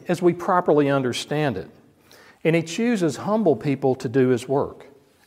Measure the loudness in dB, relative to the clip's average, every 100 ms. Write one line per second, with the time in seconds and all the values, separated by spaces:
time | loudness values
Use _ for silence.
0 | -4 0 2 0 0 0 2 2 2 2
1 | 0 -4 -4 -2 -2 -4 -8 -16 _ _
2 | _ -20 -20 _ 0 0 0 -2 0 0
3 | 0 -2 -2 0 2 2 0 -2 0 -2
4 | -2 2 2 2 0 -2 -2 -8 -20 -20
5 | _ _